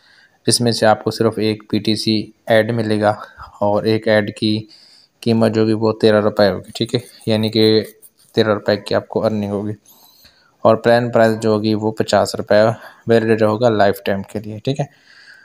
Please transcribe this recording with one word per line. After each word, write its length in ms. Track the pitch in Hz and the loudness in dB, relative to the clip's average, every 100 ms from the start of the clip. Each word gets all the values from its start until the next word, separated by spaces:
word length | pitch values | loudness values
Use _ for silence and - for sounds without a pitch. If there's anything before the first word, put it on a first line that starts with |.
| _ _ _ _ - | _ _ _ _ -4
जिसमें 240 | 117 120 | -2 0
से 140 | 113 110 | 2 2
आपको 240 | 110 - | 2 -2
सिर्फ 280 | - 110 101 | -2 -2 0
एक 220 | 107 107 - | -4 -4 -6
पीटीसी 640 | 107 113 107 110 107 107 _ - | -4 -2 -2 -2 -2 -4 _ 0
ऐड 200 | 110 110 | 0 2
मिलेगा 440 | 117 107 107 104 107 - - - - | -2 -2 0 0 -2 -8 -20 -20 -6
और 240 | 104 104 110 | -2 0 0
एक 200 | 110 110 | 0 2
ऐड 220 | 107 101 | 0 0
की 360 | - 107 107 107 - _ _ _ _ | -4 -4 -4 -6 -18 _ _ _ _
कीमत 300 | 117 113 107 | -2 2 2
जो 80 | 110 | 2
होगी 120 | 110 | 0
वो 180 | 107 110 | 0 -2
तेरह 240 | 110 110 107 | 2 2 2
रुपये 300 | 104 104 101 | 2 2 0
होगी, 220 | 92 - - | 0 -8 -8
ठीक 180 | 117 | -6
है, 80 | 117 - - - | -6 -8 -10 -4
यानी 220 | 110 110 | -2 -2
कि 320 | 110 110 110 101 - _ _ _ | 2 2 2 -2 -10 _ _ _
तेरह 180 | - 110 | -2 0
रुपये 240 | 104 - 101 | 0 -2 -4
की 160 | - | -2
आपको 260 | 104 - 107 | -6 -4 -4
अर्निंग 320 | 110 107 101 | -2 -4 -4
होगी। 220 | 101 104 104 _ _ _ _ _ _ _ _ | -6 -6 -10 _ _ _ _ _ _ _ _
और 120 | 110 113 | 2 2
प्लान 340 | 117 117 123 | 4 2 2
प्राइस 260 | 117 113 107 | 2 2 2
जो 140 | 110 | 0
होगी 220 | 107 110 107 | 0 0 -2
वो 140 | 107 | -2
पचास 400 | 110 104 101 98 - | -4 0 0 0 -4
रुपये 260 | - 104 110 113 - - - | 0 2 2 0 -10 -10 0
वैलिड 340 | 113 113 107 | 2 2 2
होगा 260 | 107 107 120 | 2 2 0
लाइफ 320 | 107 101 98 - | 2 2 0 -4
टाइम 160 | 98 | -6
के 160 | 98 107 | -8 -12
लिए, 180 | 107 107 | -12 -10
ठीक 200 | 135 147 | -6 -6
है। 80 | 143 _ _ _ - - | -8 _ _ _ -20 -20